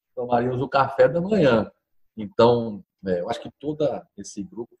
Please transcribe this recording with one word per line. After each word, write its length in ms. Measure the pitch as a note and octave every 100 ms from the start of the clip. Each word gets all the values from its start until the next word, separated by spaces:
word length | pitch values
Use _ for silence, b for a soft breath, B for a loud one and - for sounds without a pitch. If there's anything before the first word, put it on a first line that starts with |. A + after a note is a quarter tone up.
| _
tomaríamos 460 | - B2 A#2+ B2 B2+
o 80 | C3+
café 400 | C#3 C#3 - B2+
da 120 | E3+
manhã. 500 | F#3 G#3+ D3 A2+ G2+ _ _ _ _ -
Então, 640 | G#2 - A#2 A#2+ A2+ G2+ - _ F#2+
é, 140 | F2+
eu 100 | F#2+
acho 100 | B2
que 100 | C3 -
todo 260 | C#3+ D3+ D3 G2+ - -
esse 260 | G2+ -
grupo 320 | F#2 - A#2+ -